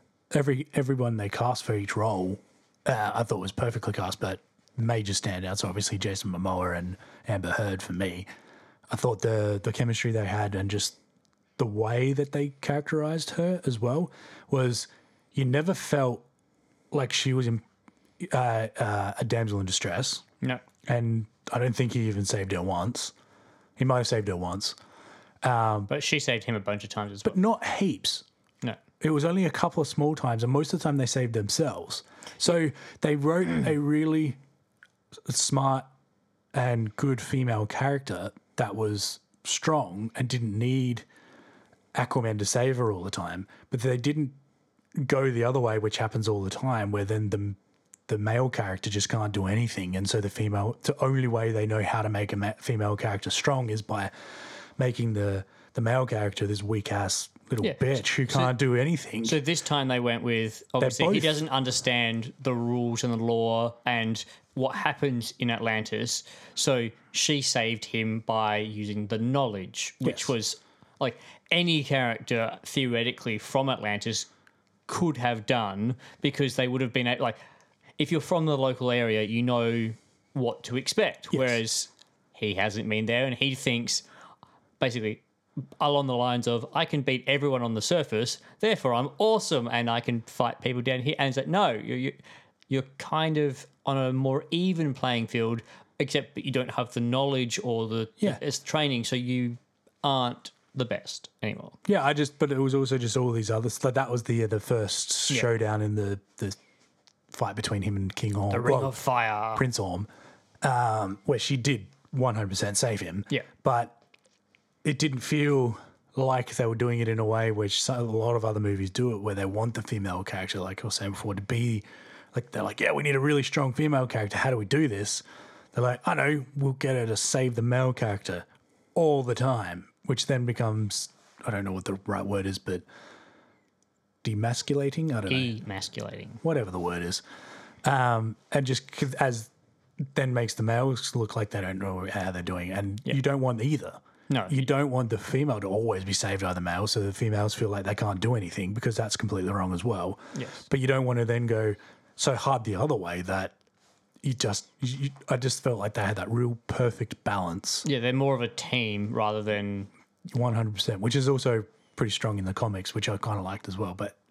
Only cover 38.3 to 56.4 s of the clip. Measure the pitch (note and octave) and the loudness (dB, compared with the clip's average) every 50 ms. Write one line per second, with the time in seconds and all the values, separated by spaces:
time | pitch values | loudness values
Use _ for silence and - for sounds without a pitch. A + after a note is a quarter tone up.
38.3 | - - _ _ _ - B2+ G#2+ G2 G#2+ A2 G#2 G#2 G2+ G2 - - - _ _ | -10 -14 _ _ _ -2 -2 -2 -2 -2 -2 0 0 -2 -4 -6 -6 -10 _ _
39.3 | _ _ - - - - - D#3+ D#3 D3 A#2 F2+ F2+ G2+ A2 A2+ - - B2+ A#2 | _ _ -6 -4 -4 -2 0 2 2 2 0 -2 -4 -8 -8 -6 -4 -4 -2 -2
40.3 | B2+ B2 A#2 G#2+ G2+ G#2+ A#2+ B2+ C3 C3 B2+ B2 B2 A#2 - - _ - - - | -2 -2 -2 -2 0 0 0 2 2 2 0 0 -2 -4 -8 -14 _ -20 -20 -20
41.3 | - - - - - - - _ _ _ _ _ - - B2 - - C3+ A2+ A2+ | -20 -20 -20 -20 -20 -20 -20 _ _ _ _ _ -2 -2 -2 0 0 0 0 0
42.3 | G#2+ G#2 G#2 - - B2 B2 C3+ C3 B2 B2 A2 G2+ F2+ F2+ G2 - G2 F2+ F#2 | 0 0 0 0 2 2 2 2 2 2 2 0 0 -2 -4 -6 -6 -6 -6 -6
43.3 | F#2 F#2 F#2+ - - - - - - B2 A2+ C3 B2+ B2 A2+ D3 D3+ D#3 D3 C3 | -6 -8 -10 -12 -14 -20 -10 -6 -4 -2 0 0 0 0 0 0 0 0 -2 -4
44.3 | - - _ _ _ _ _ _ _ _ _ _ - - C#3 - D3 C3+ C3+ C3+ | -4 -10 _ _ _ _ _ _ _ _ _ _ -4 -4 0 2 2 4 4 4
45.3 | A#2+ A#2 A#2 B2 C3 C3+ A#2+ A2+ A2 A2 G#2+ G#2+ - - A#2 G#2 - A#2 G#2 A2 | 2 2 2 2 2 2 2 2 2 2 0 0 0 0 -2 -2 -2 -2 0 0
46.3 | G#2 G2+ G2 F#2+ - - - C3 B2 A2+ G2+ G2+ G#2 G2+ G2+ G2 A2 G#2+ G#2+ G#2 | 0 0 -2 -4 -4 -2 -2 0 0 0 0 0 0 0 0 0 0 0 0 0
47.3 | G#2+ G2+ G2+ G2+ G2 - _ _ _ _ _ _ - - _ - A2 G#2 G#2 A2 | -2 -2 -2 -4 -6 -8 _ _ _ _ _ _ -20 -16 _ -4 -2 0 2 2
48.3 | A2+ A#2+ C3 B2+ - - A2 G2 F#2 F#2 - G#2+ G2+ G2+ - - - A2+ G#2+ G2+ | 2 2 2 2 0 -2 -4 -4 -4 -6 -4 -2 -2 0 0 0 0 0 0 0
49.3 | G2 G2+ F#2+ F#2+ G2+ A2 A#2+ A2+ - G2+ F#2+ F2+ F#2 F#2+ G2 F#2 - A2 G2+ G2 | 0 0 0 2 2 2 2 0 -2 -4 -4 -4 -2 -2 0 0 0 0 0 0
50.3 | - - G#2+ G#2 G#2 G2+ G2+ A2+ A#2+ - - - C#3 - C#3 C3+ C3+ C3 B2+ A#2+ | -2 -2 -2 0 0 0 0 -2 -2 -2 -2 -2 0 2 2 2 4 4 2 2
51.3 | A2+ A2+ A2+ A2+ A2 G#2+ G#2+ G#2+ A2 A2 G2+ G2 - A2+ G#2+ A2 G#2+ G#2 G#2 - | 2 2 2 2 2 2 0 2 2 0 0 0 0 0 0 0 0 -2 -2 -2
52.3 | - G2+ G2+ G#2 - - - - A#2 G#2+ G#2 G#2 G#2+ G2+ - A2 F#2+ F#2+ - C#3+ | -2 -2 -2 -2 -4 -4 -2 -2 0 0 0 0 0 0 -2 -2 -4 -4 -4 -2
53.3 | - - - D3 C#3 C3 B2 A2 G#2+ A2 - - G#2+ G2+ F#2+ G2+ - - - - | -2 0 2 2 2 2 0 -2 -2 -4 -4 -4 -4 -4 -4 -4 -8 -12 -18 -18
54.3 | - - - - - - - - - - C3 B2+ A2+ - A#2+ A#2 G#2+ G2+ G2+ G2+ | -18 -16 -16 -16 -16 -16 -18 -8 -4 -2 0 0 0 0 0 0 0 0 0 0
55.3 | G2 G2 G2 - - - - - - - A2+ A2+ A#2+ C3 B2+ A#2 A#2 G#2+ G#2 G2+ | 0 -2 -4 -8 -14 -20 -20 -10 -4 0 2 4 4 4 2 2 0 0 0 0
56.3 | - - | 0 0